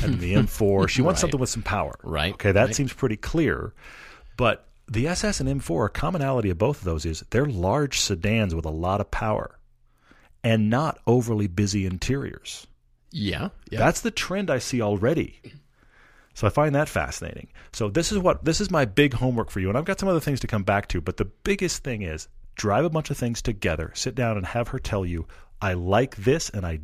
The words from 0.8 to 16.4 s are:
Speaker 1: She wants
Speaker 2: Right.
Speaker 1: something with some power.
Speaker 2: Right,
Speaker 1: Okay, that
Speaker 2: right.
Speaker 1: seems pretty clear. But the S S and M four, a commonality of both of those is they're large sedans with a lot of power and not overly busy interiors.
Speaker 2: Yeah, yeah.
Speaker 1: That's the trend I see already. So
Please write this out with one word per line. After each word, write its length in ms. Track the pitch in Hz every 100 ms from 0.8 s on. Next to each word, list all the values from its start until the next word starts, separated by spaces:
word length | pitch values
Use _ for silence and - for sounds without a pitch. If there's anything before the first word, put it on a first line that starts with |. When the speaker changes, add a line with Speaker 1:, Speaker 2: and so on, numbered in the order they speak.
| 95
Speaker 1:
She 120 | -
wants 180 | 156 180
Speaker 2:
Right. 20 |
Speaker 1:
something 180 | 165 139
with 80 | 127
some 140 | 117
power. 320 | - 104 71 -
Speaker 2:
Right, 320 | - 76 85
Speaker 1:
Okay, 180 | - 101
that 140 | 95 127
Speaker 2:
right. 80 |
Speaker 1:
seems 180 | 117 131
pretty 240 | - 127 107
clear. 560 | - 165 135 67 - - - - - - - -
But 320 | 117 - - _ -
the 200 | 110 147
S 160 | 180
S 160 | 208 -
and 80 | 135
M 120 | 139
four, 260 | - 160 104
a 40 |
commonality 600 | - 160 180 135 127 104
of 80 | 85
both 200 | 123 147
of 60 |
those 220 | 92 78 82
is 180 | 80 -
they're 160 | 113 147
large 540 | 98 90 139 143 -
sedans 540 | - 87 101 113 98
with 120 | 82 78
a 40 |
lot 300 | 78 87 101
of 100 | -
power 480 | - 110 - - - _ _ _ _ _ - - _
and 260 | 117 113 107
not 300 | 123 160 - -
overly 400 | 123 117 107 101
busy 400 | 87 101 104 95
interiors. 800 | 92 - 139 131 - - - - _ _ _ _
Speaker 2:
Yeah, 380 | 160 101 80 196 - -
yeah. 80 | -
Speaker 1:
That's 240 | 131 -
the 80 | 226
trend 400 | - - 190 185
I 80 | 131
see 240 | - 123
already. 580 | 104 101 117 160 - - - - _ _ _ _ - _ _
So 120 | -